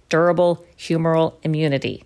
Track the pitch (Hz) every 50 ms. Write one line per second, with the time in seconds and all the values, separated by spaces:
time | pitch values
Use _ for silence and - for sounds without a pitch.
0 | _ - 170 156 170 175 170 170 180 175 170 - - - _ - - - 165 165
1 | 165 165 160 160 160 156 - - - 160 156 151 160 151 139 131 - 110 - -
2 | -